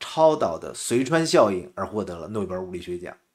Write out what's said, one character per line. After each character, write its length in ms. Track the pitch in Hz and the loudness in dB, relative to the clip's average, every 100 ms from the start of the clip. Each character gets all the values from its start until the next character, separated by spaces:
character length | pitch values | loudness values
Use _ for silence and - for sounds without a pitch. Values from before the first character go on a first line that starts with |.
超 340 | - - 160 | -8 4 6
导 240 | 151 104 82 | 6 0 -2
的 140 | 80 | -8
随 300 | - - 117 | -10 -2 0
穿 200 | 131 165 | 2 0
效 280 | 165 175 110 | 4 6 6
应 180 | 92 - - | 4 -6 -8
而 100 | 98 | -6
获 160 | 107 | -4
得 140 | 92 85 | -6 -6
了 100 | 80 | -8
诺 160 | 107 | -6
贝 100 | 95 | -4
尔 60 | 92 | -6
物 120 | 92 | -8
理 80 | 90 | -10
学 180 | 87 87 | -8 -10
奖。 160 | 85 - _ | -10 -16 _